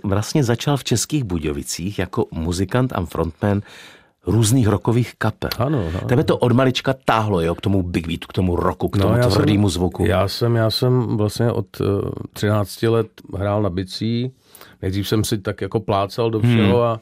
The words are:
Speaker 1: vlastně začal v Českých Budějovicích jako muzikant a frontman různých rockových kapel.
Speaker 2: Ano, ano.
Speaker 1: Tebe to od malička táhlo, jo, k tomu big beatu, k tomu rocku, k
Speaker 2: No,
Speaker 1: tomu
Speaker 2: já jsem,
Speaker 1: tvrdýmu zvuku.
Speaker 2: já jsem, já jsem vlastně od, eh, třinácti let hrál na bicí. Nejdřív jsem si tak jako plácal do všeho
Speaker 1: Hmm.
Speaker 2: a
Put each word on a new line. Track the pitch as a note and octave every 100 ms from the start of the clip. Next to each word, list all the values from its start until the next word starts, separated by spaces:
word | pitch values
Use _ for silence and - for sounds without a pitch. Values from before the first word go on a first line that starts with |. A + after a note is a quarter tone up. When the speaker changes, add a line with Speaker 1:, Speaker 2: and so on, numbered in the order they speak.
Speaker 1:
vlastně | G#2 G2 G#2+ D#3+
začal | A#2 A#2 - C#3
v |
Českých | - A#2+ - D3+
Budějovicích | A2+ F2 D2+ C#2+ C2 - F2+ G2+
jako | F2+ - -
muzikant | E2 D#2+ F2+ G2 B2 B2+ -
a | E2+
frontman | - E2 - G#2 G2+ - - - - _ _ -
různých | G#2+ G#2+ C3+ G#2
rockových | G2+ - A#2 A#2 -
kapel. | A2 - - -
Speaker 2:
Ano, | C3 D3 E2
ano. | F2+ A#2
Speaker 1:
Tebe | B2
to | - -
od | B2
malička | A#2 C3 B2 - C3+ -
táhlo, | A2+ G#2+ F#2
jo, | E2 E2
k |
tomu | - G2
big | F2 F2 D#2+
beatu, | F2 -
k |
tomu | - F#2 F2
rocku, | F2+ F2 F2+
k | G2+
Speaker 2:
No, |
Speaker 1:
tomu | F#2+ A#2
Speaker 2:
já |
jsem, | B2
Speaker 1:
tvrdýmu | - - G2+ G#2
zvuku. | E2 F2+ - F#2
Speaker 2:
já | F#2+ F#2+
jsem, | - A#2+ A#2
já | A2
jsem | - B2+ B2+ G#2+ A2+
vlastně | G#2 - A#2+
od, | A2 G#2+ -
eh, | G2+ G2+ - - -
třinácti | - G#2 G#2+ G2+ - A#2
let | A2+ G#2+ - - F#2
hrál | G2+ G#2
na | G#2
bicí. | F2 F#2 - A2 A#2 B2+ - _ - - -
Nejdřív | F#2+ G2 G2
jsem | A2+
si | G#2 A2
tak | G#2 G2
jako | F#2+ A2+
plácal | - G2+ G2 - A#2
do | A2
všeho | A#2 A#2 G2+ A#2+
Speaker 1:
Hmm. | A#2+
Speaker 2:
a | A2+